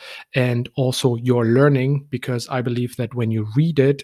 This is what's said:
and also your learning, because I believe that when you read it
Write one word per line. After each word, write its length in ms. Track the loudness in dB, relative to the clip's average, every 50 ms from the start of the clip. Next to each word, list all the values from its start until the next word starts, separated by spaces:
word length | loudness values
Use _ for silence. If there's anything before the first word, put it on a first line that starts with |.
| -20 -20 -20 -20 -14 _ -2
and 340 | 0 0 0 0 -2 -4 -4 -4
also 420 | -2 -2 -2 -2 0 0 0 0
your 300 | 0 0 0 2 2 4
learning, 640 | 4 4 6 6 4 4 4 2 0 0 -2 -4 -6
because 360 | -10 -8 -6 -4 -6 -6 -6 -4
I 140 | -6 -4
believe 340 | -4 -2 -2 -4 -4 -6 -6
that 180 | -6 -8 -6 -4
when 160 | -4 -2 -2
you 160 | -2 -2 -4 -2 0
read 220 | 0 0 2 4 4
it 240 | 4 4 2 0